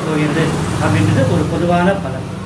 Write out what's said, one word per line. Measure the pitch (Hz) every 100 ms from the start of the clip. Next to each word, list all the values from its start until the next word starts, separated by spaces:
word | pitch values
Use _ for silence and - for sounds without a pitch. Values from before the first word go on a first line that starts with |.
போகிறது | 160 151 151 151 156 - - -
அப்படின்றது | - - - - 110 170
ஒரு | -
பொதுவான | - 175 175 180 196
பலன். | - - - -